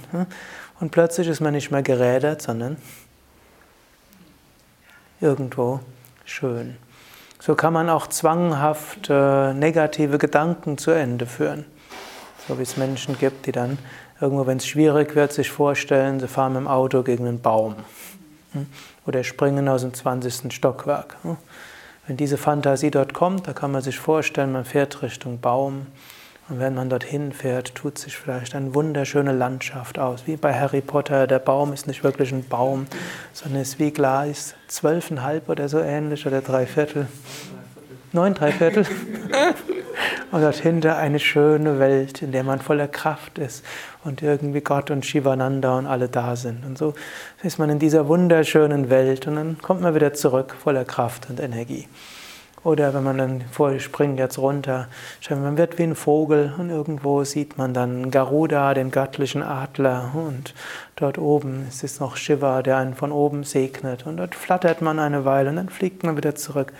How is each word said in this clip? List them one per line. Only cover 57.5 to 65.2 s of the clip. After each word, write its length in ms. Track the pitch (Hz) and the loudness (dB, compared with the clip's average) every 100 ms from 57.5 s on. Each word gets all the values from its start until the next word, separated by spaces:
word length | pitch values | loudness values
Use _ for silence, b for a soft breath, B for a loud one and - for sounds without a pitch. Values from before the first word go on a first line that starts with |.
| - | -4
man 160 | 131 | -2
dann 380 | 127 123 127 131 | 0 -2 -2 0
Garuda, 600 | 135 131 147 156 147 139 | 2 2 2 2 2 2
den 180 | 135 131 | 2 0
göttlichen 500 | 135 135 - 135 143 | 0 -2 -2 -4 -2
Adler, 680 | 156 135 135 - 135 127 123 | -4 -6 -6 0 2 2 -4
und 400 | 147 160 131 139 B B B B - | -6 -6 -8 -12 B B B B -4
dort 200 | 143 139 | -4 0
oben 480 | 151 147 135 131 135 | 2 2 0 -6 -8
ist 160 | - 139 | -10 -10
es 160 | - | -6
noch 160 | 135 - | -8 -6
Shiva, 440 | - 143 139 131 | -2 2 2 2
der 160 | 131 131 | 2 2
einen 180 | 131 123 | 0 -4
von 180 | 147 | -2
oben 320 | 147 147 143 139 | 2 0 0 -2
segnet, 600 | 139 131 - 131 123 156 | 0 -2 -4 -8 -8 -8
und 120 | 165 | -8
dort 180 | 180 - | -8 -6
flattert 460 | - 180 175 165 | -2 2 2 2
man 180 | 160 156 | 0 0
eine 240 | 147 143 | 0 2